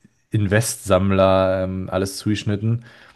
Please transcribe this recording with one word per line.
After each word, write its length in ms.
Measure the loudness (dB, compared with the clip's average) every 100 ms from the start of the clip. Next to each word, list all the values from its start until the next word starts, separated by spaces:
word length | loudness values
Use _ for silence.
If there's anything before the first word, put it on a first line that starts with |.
| _ _ _
Invest-Sammler, 1300 | -2 2 2 0 -4 0 2 2 4 4 4 2 0
ähm, 260 | -4 -6 -6
alles 260 | -4 -4 -4
zugeschnitten. 680 | -4 -2 -2 -2 -2 -4 -6 -20 -20